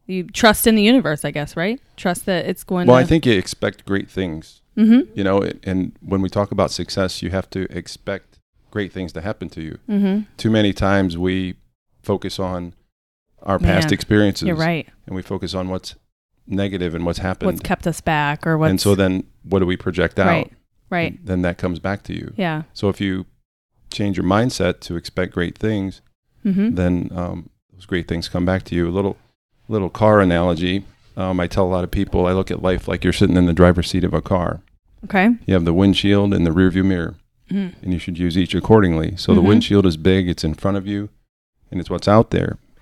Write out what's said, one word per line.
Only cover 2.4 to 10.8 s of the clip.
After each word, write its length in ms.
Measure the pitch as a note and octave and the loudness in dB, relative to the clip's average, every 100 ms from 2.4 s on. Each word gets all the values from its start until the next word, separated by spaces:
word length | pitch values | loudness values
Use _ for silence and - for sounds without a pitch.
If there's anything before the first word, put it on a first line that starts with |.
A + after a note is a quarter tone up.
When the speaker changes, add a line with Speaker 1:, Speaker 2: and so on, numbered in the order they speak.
| G3 | -4
Speaker 1:
it's 160 | F#3+ | -8
going 240 | - F3+ F3 | -6 -2 4
Speaker 2:
Well, 100 | B2+ | 6
Speaker 1:
to 60 | |
Speaker 2:
I 20 | |
think 220 | - D#3+ B2+ | 6 2 2
you 60 | |
expect 520 | G2+ - - G#2 - | 0 0 -6 -6 -6
great 240 | - G2 - | -6 -6 -6
things. 520 | F#2 F#2 D#2+ - _ _ - | -8 -6 -8 -14 _ _ 2
Speaker 1:
Mm-hmm. 340 | G#3+ B3 F4 - | 6 6 4 -2
Speaker 2:
You 60 | |
know, 140 | F#2+ G2 | 0 2
it, 200 | F#2+ - | 0 -6
and 260 | F#2+ F#2 F2+ - | -4 -2 -4 -8
when 220 | - F#2+ | -4 -2
we 60 | F#2+ | -2
talk 240 | G2+ G2+ | -2 -2
about 180 | G2 D#2+ | 0 -2
success, 500 | - F2 - F#2 - | -2 -6 -4 -4 -4
you 100 | F2+ | -6
have 200 | F#2+ - | -6 -6
to 120 | F#2+ F#2 F2 | -8 -8 -10
expect 600 | - - - G2 _ _ _ _ _ | -12 -14 -10 -12 _ _ _ _ _
great 220 | G#2+ F#2+ | -8 -8
things 200 | F#2 F2+ | -8 -10
to 60 | E2 | -8
happen 280 | F#2+ - F2 | -10 -10 -12
to 120 | - | -12
you. 180 | D#2+ - - | -12 -14 -4
Speaker 1:
Mm-hmm. 300 | G3+ G3 G3+ G#3 - | 0 0 0 -6 -4
Speaker 2:
Too 140 | - | 0
many 220 | D#3 G2+ | 2 2
times 460 | - | 0